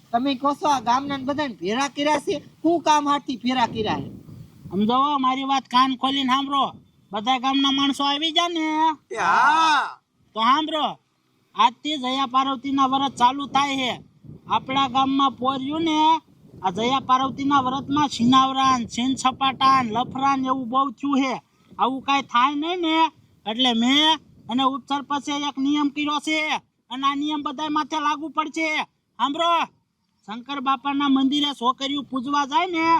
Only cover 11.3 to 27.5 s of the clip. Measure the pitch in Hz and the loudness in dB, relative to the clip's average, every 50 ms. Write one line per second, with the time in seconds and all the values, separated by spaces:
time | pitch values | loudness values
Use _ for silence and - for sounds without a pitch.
11.3 | _ _ _ _ - 190 214 240 233 _ - 294 311 294 247 254 262 269 277 254 | _ _ _ _ 0 2 2 2 2 _ -6 -6 -4 -4 -2 -2 -2 0 -2 0
12.3 | 247 262 269 269 269 247 - 277 269 277 269 262 262 269 277 269 - - 240 240 | 0 0 0 0 -2 -4 -4 -2 0 2 2 2 2 0 0 -2 0 2 2 2
13.3 | 262 285 277 226 - 254 285 285 269 269 262 247 196 156 - _ _ _ - - | 2 2 -4 -2 0 0 0 0 -2 -2 -2 -4 -4 -6 -10 _ _ _ -20 -20
14.3 | - - - - 196 226 226 262 269 277 277 262 233 269 269 269 269 269 277 269 | -20 -16 -8 -4 -4 -4 -2 -2 -2 0 0 0 2 0 0 2 2 2 2 2
15.3 | 226 - 240 254 269 269 262 269 302 320 330 320 311 311 311 311 330 320 - _ | 0 -2 -2 -2 -2 -2 -4 -4 -4 -2 0 0 2 4 4 4 4 2 0 _
16.3 | _ _ _ - - - - 190 180 196 226 240 262 269 - - 254 254 262 262 | _ _ _ -20 -10 -6 -4 -4 -2 0 0 0 0 0 0 2 2 2 2 0
17.3 | 254 - 277 277 285 277 262 254 262 277 247 254 277 294 302 262 - - 233 240 | -2 -2 0 2 2 2 2 2 -2 -4 -4 -2 0 0 0 0 0 0 4 4
18.3 | 262 262 262 269 262 262 269 262 262 247 226 185 - - 240 262 269 240 - 254 | 6 6 6 4 2 2 2 2 2 2 0 -4 -4 -4 -2 -2 -2 0 0 -2
19.3 | 254 - 269 269 254 254 269 269 269 262 254 226 208 226 254 247 - 262 269 277 | 0 0 0 -2 0 2 4 4 4 4 2 0 -2 -2 -2 -4 -4 -2 0 0
20.3 | 277 269 262 262 262 269 262 220 247 262 269 277 220 - - 285 277 262 277 262 | 2 2 0 0 -2 -2 -2 -2 0 0 0 0 -2 -6 -4 0 0 2 0 0
21.3 | 226 175 - _ _ _ _ _ - - 196 240 269 269 - - 277 277 262 - | -2 -6 -8 _ _ _ _ _ -6 -2 -2 -2 -2 -2 -2 -2 -2 -2 -2 0
22.3 | - 240 247 285 294 285 302 330 359 370 339 320 320 320 330 320 - _ _ _ | 0 2 2 2 0 -2 -4 -4 -4 -2 -2 0 2 2 2 0 -2 _ _ _
23.3 | _ _ - 202 220 233 262 254 233 226 233 247 269 294 302 311 320 294 - _ | _ _ -10 -6 -2 0 0 2 2 2 2 2 4 4 4 4 2 0 -2 _
24.3 | _ - - - 226 254 269 262 269 277 - - 277 285 262 - 285 285 - 302 | _ -20 -10 -6 -2 0 0 0 0 -2 -6 -4 -6 -6 -4 -4 -6 -4 -4 -4
25.3 | 294 285 285 294 277 277 269 277 294 294 294 285 - 302 294 294 302 294 - 302 | -6 -4 -4 -6 -4 -2 -2 0 2 2 2 0 0 -2 -4 -2 -2 -4 -2 -2
26.3 | 311 311 302 311 277 214 - _ _ _ _ - 240 262 269 277 285 277 294 302 | -2 -2 -2 -2 -4 -4 -6 _ _ _ _ -14 -8 -2 -2 -2 0 0 -2 -4
27.3 | 302 294 285 302 | -4 -4 -6 -6